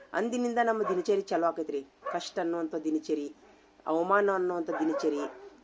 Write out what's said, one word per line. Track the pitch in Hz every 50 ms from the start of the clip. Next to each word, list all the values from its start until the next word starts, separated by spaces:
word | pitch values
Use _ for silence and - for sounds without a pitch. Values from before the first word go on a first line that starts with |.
| - - -
ಅಂದಿನಿಂದ | 175 208 233 233 247 247 240 233 240 233
ನಮ್ಮ | 233 220 220 208 196
ದಿನಚರಿ | 190 180 170 - 202 196
ಚಾಲು | 196 - 185 165 170
ಆಕೈತ್ರಿ. | 165 160 170 156 - 143 139 139 - _ _ - - -
ಕಷ್ಟ | 175 - - - 196
ಅನ್ನುವಂಥ | 170 165 170 170 160 156 170
ದಿನಚರಿ, | 160 156 156 156 151 - - 156 151 147 147 - - - - - - - - _ - -
ಅವಮಾನ | - 156 165 170 185 196 208 202 196 196
ಅನ್ನುವಂಥ | 185 180 180 180 175 160 165
ದಿನಚರಿ, | 156 151 156 160 151 - - 156 147 143 143 - - - - - - -